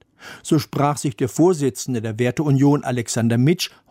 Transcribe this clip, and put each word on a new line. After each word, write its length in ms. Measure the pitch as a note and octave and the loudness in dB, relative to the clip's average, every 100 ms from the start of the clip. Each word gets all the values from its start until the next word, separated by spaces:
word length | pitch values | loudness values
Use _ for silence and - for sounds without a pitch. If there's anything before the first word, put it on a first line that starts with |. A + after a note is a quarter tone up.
| _ _ - - | _ _ -20 -12
So 160 | - D#3 | -2 0
sprach 380 | - C#3+ C#3+ C#3+ | 0 -2 -2 0
sich 180 | D3 - | -4 -4
der 140 | C3 | -4
Vorsitzende 720 | - F3 E3+ C#3 - - A#2+ | 2 2 4 -2 -4 -6 -6
der 180 | A2+ A2 | -4 -2
Werteunion 640 | B2 B2 D3+ C3+ C#3+ C#3+ | -2 0 0 4 4 2
Alexander 540 | C3 B2 A2+ B2 A2+ A#2 | 0 -6 -4 -2 0 2
Mitsch 340 | C3+ F3 - _ _ | 2 2 -4 _ _